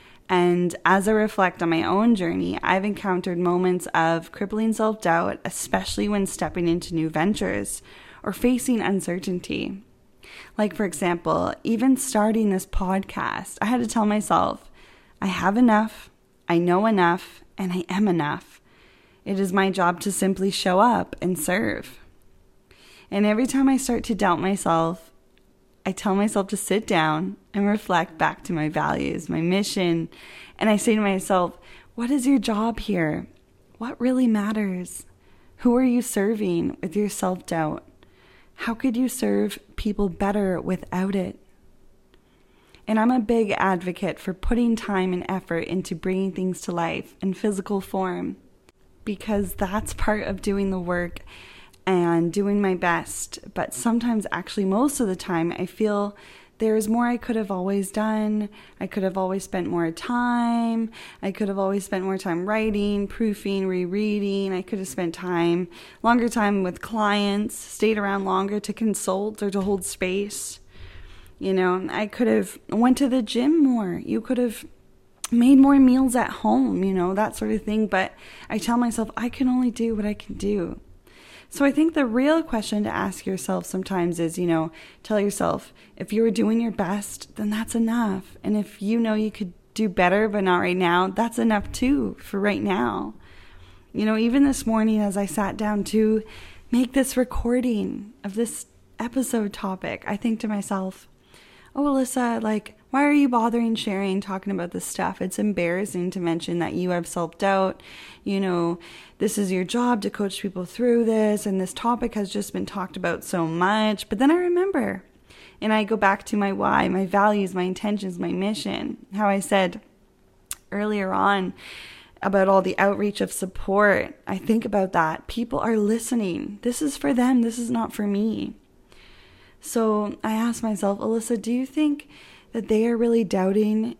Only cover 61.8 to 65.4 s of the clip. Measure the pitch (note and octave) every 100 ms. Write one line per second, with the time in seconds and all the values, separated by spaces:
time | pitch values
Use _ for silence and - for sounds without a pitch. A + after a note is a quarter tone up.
61.8 | F#3+ F#3+ F#3+ F#3+ F#3+ E3+ F#3 A3 A3 G#3
62.8 | G3+ G3+ G3+ - A3+ G3+ G3+ G3 F#3+ F3+
63.8 | F3 G3 G#3+ G#3 G3+ G3 G3 F#3 F#3 G3+
64.8 | F#3+ - F3 E3 F3+ F3